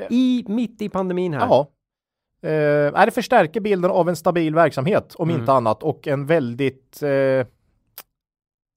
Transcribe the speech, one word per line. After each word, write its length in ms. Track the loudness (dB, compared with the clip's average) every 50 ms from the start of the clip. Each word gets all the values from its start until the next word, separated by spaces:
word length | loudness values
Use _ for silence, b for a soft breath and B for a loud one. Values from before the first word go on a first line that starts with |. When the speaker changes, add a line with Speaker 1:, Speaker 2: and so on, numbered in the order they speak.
| -6 -2
Speaker 1:
I, 360 | 0 2 2 2 0 -2 -4
mitt 340 | -4 -4 -4 -4 -6 -6 -8
i 80 | -10 -6
pandemin 440 | -4 -4 -4 -2 -2 -2 -2 -2 -2
här. 60 | -2
Speaker 2:
Ja. 260 | 0 2 2 2 2 0 _ _ _ _ _ _ _ _ _ _ _ _ _ _ -6 -4
Eh, 420 | -2 0 2 2 2 2 0 0 2
nej, 120 | 2 2
det 60 | 2
förstärker 480 | 2 -2 -2 2 4 4 4 2 -2 -4
bilden 320 | -2 -2 0 0 0 0
av 180 | 2 2 0 0
en 60 | -2
stabil 400 | -2 -2 -2 0 0 -2 0 2
verksamhet, 600 | 2 2 2 2 -2 -2 0 0 0 -2 -4 -6
om 140 | -4 -2 -2
Speaker 1:
Mm. 120 | -2 -2
Speaker 2:
inte 120 | 0 2 2
annat. 300 | 2 2 0 -2 -2 -4
Och 240 | -6 -6 -4 -4
en 180 | -4 -4 -4 0
väldigt, 760 | 0 0 0 0 -2 -4 -4 -4 -4 -4 -6 _ _ -12 -6 -4
eh... 440 | -2 0 0 2 2 0 0 -2 -4 _ _ _ _ _ _ _ _ _ -20 -20 _ _ _ _ _ _ _ _ _ _ _ _ _ _